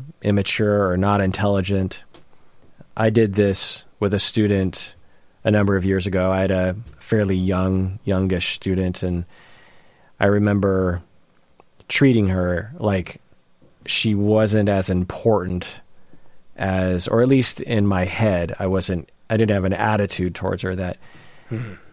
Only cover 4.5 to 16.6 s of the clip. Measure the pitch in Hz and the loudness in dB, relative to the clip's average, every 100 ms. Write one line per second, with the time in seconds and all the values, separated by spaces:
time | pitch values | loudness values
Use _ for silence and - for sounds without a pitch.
4.5 | 101 92 - - - - - - _ - | 2 0 -4 -12 -18 -20 -20 -20 _ 0
5.5 | 104 101 98 95 95 92 92 92 95 95 | 2 4 2 2 0 0 0 2 2 2
6.5 | 92 92 101 - - - 110 98 92 92 | 0 0 -4 -12 -20 -2 0 2 0 0
7.5 | 92 92 95 95 98 98 95 95 90 - | 0 0 0 -2 -4 -2 0 0 -2 -4
8.5 | - 95 92 92 90 90 87 87 - - | -6 -4 -2 -2 -2 -4 -4 -6 -14 -20
9.5 | - - - - _ _ - 101 104 104 | -20 -20 -20 -20 _ _ 0 2 4 2
10.5 | 101 98 95 92 87 - - _ _ _ | 2 2 2 0 -2 -8 -20 _ _ _
11.5 | - _ - - - 139 113 95 92 90 | -20 _ -20 -6 2 4 4 2 2 0
12.5 | 85 107 156 104 95 82 - - - _ | -2 -6 -4 -2 0 -4 -12 -20 -20 _
13.5 | _ - _ - - 113 101 104 107 107 | _ -20 _ -8 -2 0 2 4 4 4
14.5 | 107 101 98 92 90 92 - 117 104 90 | 2 2 0 0 -2 -2 -2 2 2 0
15.5 | 90 - - - - - - - - - | -6 -8 -16 -20 -20 -20 -20 -18 -20 -20
16.5 | - | -6